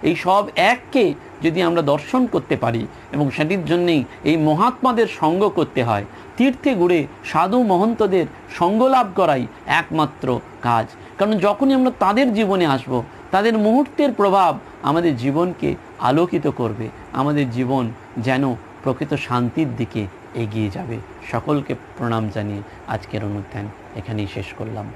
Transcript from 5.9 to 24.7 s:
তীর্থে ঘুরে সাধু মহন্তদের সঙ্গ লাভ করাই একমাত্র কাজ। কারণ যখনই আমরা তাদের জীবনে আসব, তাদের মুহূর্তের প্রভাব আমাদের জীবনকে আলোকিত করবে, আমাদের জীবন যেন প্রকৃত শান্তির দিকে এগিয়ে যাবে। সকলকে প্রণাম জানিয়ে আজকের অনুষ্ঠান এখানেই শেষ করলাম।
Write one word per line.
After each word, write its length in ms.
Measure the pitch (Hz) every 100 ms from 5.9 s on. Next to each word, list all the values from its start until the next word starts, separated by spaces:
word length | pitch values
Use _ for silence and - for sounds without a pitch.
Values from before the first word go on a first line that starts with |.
| 104 104 - - -
তীর্থে 360 | 254 262 294 233
ঘুরে 240 | 175 175 139 - -
সাধু 340 | 160 185 240
মহন্তদের 640 | 233 180 214 233 208 185 156 - - -
সঙ্গ 240 | 175 214 262 262
লাভ 120 | 220 180
করাই 280 | 180 139 117 - - 151
একমাত্র 480 | 165 160 147 - 135 117 - -
কাজ। 240 | 120 117 110 - - -
কারণ 160 | 202 214 196
যখনই 320 | 311 269 269
আমরা 120 | 254 254
তাদের 280 | 196 208 269
জীবনে 320 | 214 214 190 165
আসব, 260 | 135 127 127 117 - -
তাদের 240 | 185 214 220
মুহূর্তের 540 | 208 240 294 - 285 -
প্রভাব 320 | 202 196 175 147 - -
আমাদের 300 | 135 156 175 127
জীবনকে 520 | 127 143 175 175 147 127 - - 123
আলোকিত 360 | 139 175 170 143 -
করবে, 280 | 117 107 110 - -
আমাদের 320 | 127 139 147 135
জীবন 320 | 117 127 135 117 117 - - 117
যেন 160 | 131 139 113 - -
প্রকৃত 280 | - 123 147 143 -
শান্তির 420 | 123 120 135 151 117
দিকে 220 | 113 113 98 - - 127
এগিয়ে 340 | 113 110 107 92
যাবে। 220 | - 113 - - -
সকলকে 420 | 120 131 147 139 131 - -
প্রণাম 280 | 120 113 107
জানিয়ে 320 | 107 104 101 101 - -
আজকের 340 | 110 - 107 104
অনুষ্ঠান 360 | 104 98 110 104 - - -
এখানেই 340 | - 107 101 -
শেষ 120 | 98 -
করলাম। 280 | 107